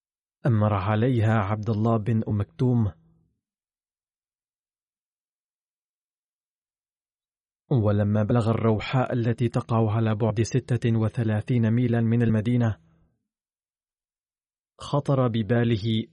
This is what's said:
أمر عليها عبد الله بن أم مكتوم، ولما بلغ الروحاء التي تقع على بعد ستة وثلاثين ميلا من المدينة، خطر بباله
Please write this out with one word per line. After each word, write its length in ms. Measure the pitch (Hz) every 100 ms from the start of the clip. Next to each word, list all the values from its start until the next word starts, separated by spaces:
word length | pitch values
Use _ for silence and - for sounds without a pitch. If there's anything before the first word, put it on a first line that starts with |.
| _ _ _ _ 143
أمر 280 | 107 107
عليها 600 | 101 95 107 123 123 110
عبد 360 | 110 95 107 107
الله 260 | 107 113 113
بن 240 | 104 110 -
أم 120 | 107
مكتوم، 520 | 101 - 127 120 104 - _ _ _ _ _ _ _ _ _ _ _ _ _ _ _ _ _ _ _ _ _ _ _ _ _ _ _ _ _ _ _ _ _ _ _ _ _ _ _ _ _ _ _ _ _ _ -
ولما 520 | 135 104 104 104 104
بلغ 280 | 104 120 110
الروحاء 640 | 107 110 107 - 131 127
التي 360 | 127 117 113 120
تقع 420 | 131 - 113 110
على 240 | 110 110
بعد 280 | 107 117 104
ستة 560 | 107 127 - 120 120 113
وثلاثين 720 | 110 - 117 107 - 123 113
ميلا 300 | 117 123 117
من 220 | 113 120
المدينة، 580 | 117 110 107 123 117 101 _ _ _ _ _ _ _ _ _ _ _ _ _ _ _ _ _ _ _ -
خطر 500 | - 143 143 135 123
بباله 760 | 113 101 120 117 113 113 110 113